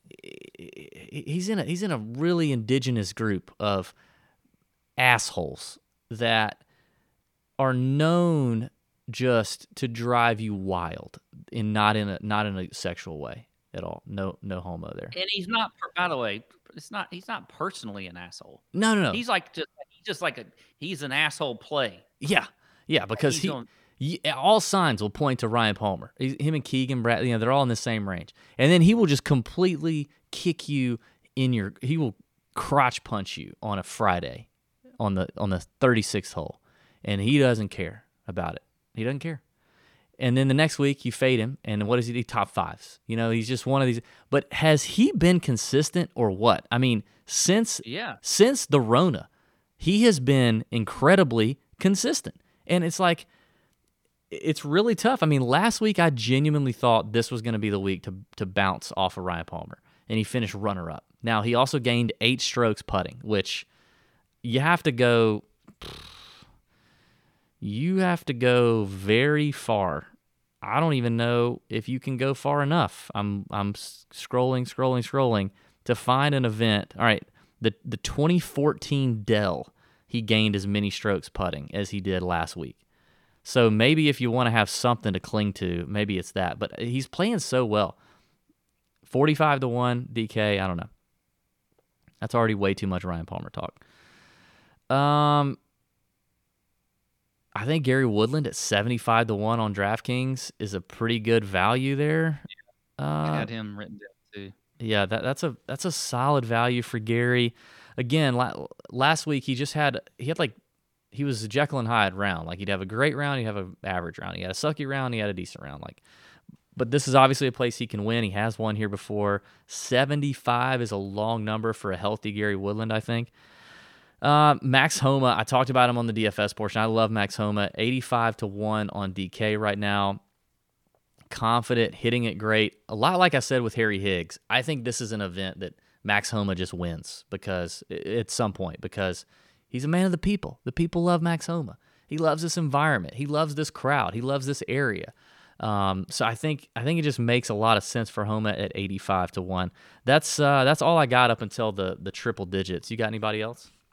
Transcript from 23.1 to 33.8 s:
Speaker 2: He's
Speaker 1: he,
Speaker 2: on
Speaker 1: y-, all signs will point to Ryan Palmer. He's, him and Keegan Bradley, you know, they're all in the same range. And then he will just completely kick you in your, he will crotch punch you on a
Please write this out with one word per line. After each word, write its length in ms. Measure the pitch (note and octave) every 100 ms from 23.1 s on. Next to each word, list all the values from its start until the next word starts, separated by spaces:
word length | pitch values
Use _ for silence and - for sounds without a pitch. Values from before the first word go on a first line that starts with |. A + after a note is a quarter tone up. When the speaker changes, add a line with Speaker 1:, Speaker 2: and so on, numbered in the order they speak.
| A2 D3 C#3
Speaker 2:
He's 80 |
Speaker 1:
he, 60 | F3+
Speaker 2:
on 180 | C#3 A#2 _ _ -
Speaker 1:
y-, 200 | C#3 E3+ D3+ C3
all 240 | D#3+ A3
signs 420 | - G3 E3 G#2+
will 80 | G#2
point 300 | - D3 B2+
to 60 | A2+
Ryan 280 | A#2 A2 G2+
Palmer. 380 | G#2 F#2 - -
He's, 180 | C3 C3+
him 160 | D3 D#3
and 80 |
Keegan 380 | - C3 C3 B2+
Bradley, 260 | A#2 A2+ B2
you 60 |
know, 60 | A#2
they're 120 | A2+
all 120 | C#3
in 60 | C3
the 60 | A2+
same 340 | - A2 G2+
range. 240 | F2+ - _ _ -
And 140 | C3+
then 100 | F3+
he 120 | E3+
will 120 | A#3 F#3+
just 180 | C#3+
completely 840 | - C3+ A2+ - F#3 D#3+ D#3+ D#3 C#3+ _ _
kick 360 | - F3+ D#3+ -
you 320 | C#3+ B2+ A#2 _ _ _ -
in 180 | C3
your, 200 | A#2+ F#2 -
he 160 | B2 D#3+
will 180 | C#3 - _ _ _ -
crotch 480 | - C#3 B2+ -
punch 340 | - G#2+ F#2+ -
you 180 | G#1+ -
on 160 | G#2+
a 60 | G2+